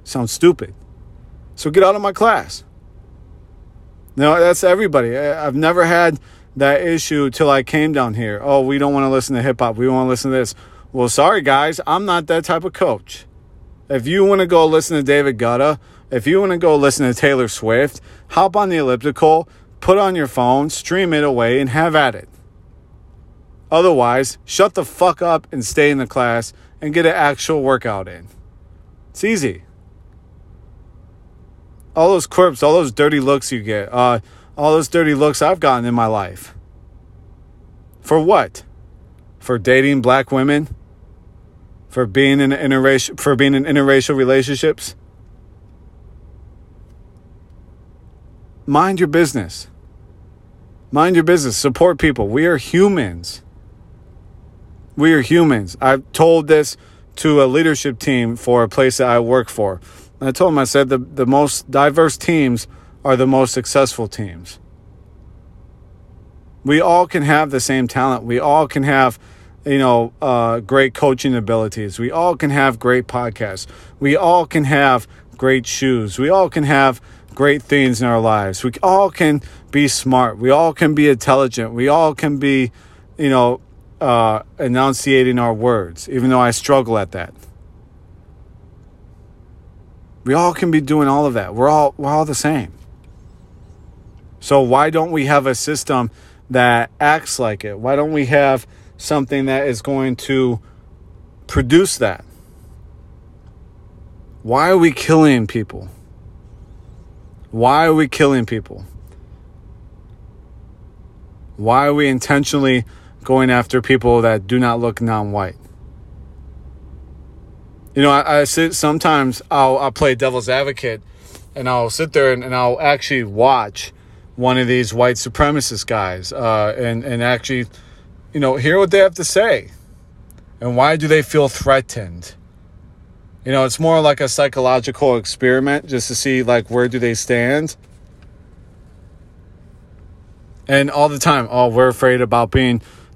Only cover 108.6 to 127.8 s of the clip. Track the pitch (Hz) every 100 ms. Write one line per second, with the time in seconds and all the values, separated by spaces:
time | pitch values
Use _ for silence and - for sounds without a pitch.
108.6 | - 101 95 - - - - - - -
109.6 | - - - - - - - - - -
110.6 | - - - - - - - - - -
111.6 | 110 127 143 147 143 127 - 143 147 147
112.6 | 135 123 - - - - - 131 127 123
113.6 | 117 127 113 131 120 120 113 110 95 123
114.6 | 123 117 117 110 117 110 104 101 92 -
115.6 | - - - - - - - - - -
116.6 | - - - - - - - - - -
117.6 | - - - 139 143 139 147 147 143 160
118.6 | 165 170 151 156 170 147 131 117 - 143
119.6 | 131 131 135 - 143 123 135 123 110 131
120.6 | 139 131 123 113 - - - - - -
121.6 | 127 123 117 - 160 151 135 123 127 127
122.6 | 123 123 147 143 - 131 107 104 127 127
123.6 | 104 - - - - - - - 127 127
124.6 | 123 127 113 117 123 113 123 - 147 147
125.6 | - 110 - 110 92 92 90 - 117 107
126.6 | 104 131 120 117 135 117 120 120 - 127
127.6 | 120 -